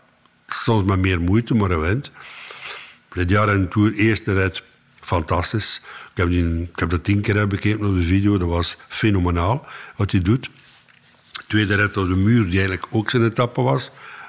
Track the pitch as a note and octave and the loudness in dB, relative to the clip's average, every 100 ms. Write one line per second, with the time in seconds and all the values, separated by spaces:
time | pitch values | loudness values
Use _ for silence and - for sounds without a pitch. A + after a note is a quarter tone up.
0 | _ _ _ _ - - - A2 F#2+ F#2+ | _ _ _ _ -10 -4 0 2 2 2
1 | F#2 F2+ F2 G#2+ A#2 A#2+ G2 E2 D#2+ A#2+ | 2 2 2 2 2 2 2 0 0 -2
2 | - - - - - - - - - - | -4 -16 -20 -20 -18 -16 -16 -16 -18 -20
3 | _ F2+ F2 G#2 G#2 G2+ F#2 A2 G#2+ G#2+ | _ -4 2 4 4 2 2 2 2 4
4 | A2 G#2 - F#2+ F#2+ - - _ _ - | 2 2 0 0 0 -2 -16 _ _ -14
5 | - F2 D#2 F2 F2+ A2 - - - - | -4 -2 0 -2 -2 -4 -4 -6 -10 -20
6 | - - F2 F2+ E2+ E2 E2+ - F2 F2 | -12 -2 0 2 0 -2 -4 -4 -2 -2
7 | - G2+ G2+ G#2 G#2 F#2+ G#2 G#2+ G#2 F#2 | 0 0 0 0 0 0 -2 0 0 0
8 | E2+ G2 G#2 G2+ F2 E2+ E2+ - - - | 2 2 4 2 0 0 -2 -6 -8 -2
9 | A2+ F#2+ F2+ E2+ F2+ C3+ - - - - | 0 2 2 0 0 -2 -6 -18 -12 -4
10 | G2+ G2 F2 B2+ - - - - _ _ | 0 0 2 0 -2 -18 -20 -20 _ _
11 | - - - - - G#2 G2+ G2+ G2+ G2+ | -20 -20 -16 -16 -4 -2 0 2 0 0
12 | F2+ F#2+ G2+ A#2+ F#2+ F#2+ F#2+ F#2 - A2+ | 0 2 4 2 2 0 0 -4 -4 -4
13 | G#2 B2+ A#2 A2 A#2+ - B2 C3+ - - | 0 0 0 0 -2 0 0 0 -4 -12
14 | - - | -20 -20